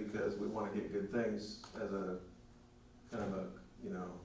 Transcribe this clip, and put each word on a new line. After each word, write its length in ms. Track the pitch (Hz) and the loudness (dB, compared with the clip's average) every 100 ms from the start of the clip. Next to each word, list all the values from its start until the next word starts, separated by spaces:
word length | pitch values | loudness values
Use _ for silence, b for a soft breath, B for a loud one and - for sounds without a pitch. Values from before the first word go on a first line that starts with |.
| - | 2
because 260 | 104 98 101 | 2 4 4
we 100 | 104 | 2
wanna 260 | 107 98 | 2 2
get 180 | 101 - | 2 2
good 220 | 101 98 | 2 4
things 500 | 120 110 104 - - - 113 | 6 6 4 -2 -6 -6 -2
as 160 | 101 | 0
a 240 | 98 92 92 - - - - - - - - - | 2 2 -2 -6 -14 -18 -18 -18 -18 -18 -18 -4
kind 140 | 233 | 0
of 100 | 196 | 2
a, 100 | 190 185 - - - | 2 -2 -6 -12 -8
you 60 | 202 | -2
know, 140 | 180 - - | -2 -2 -6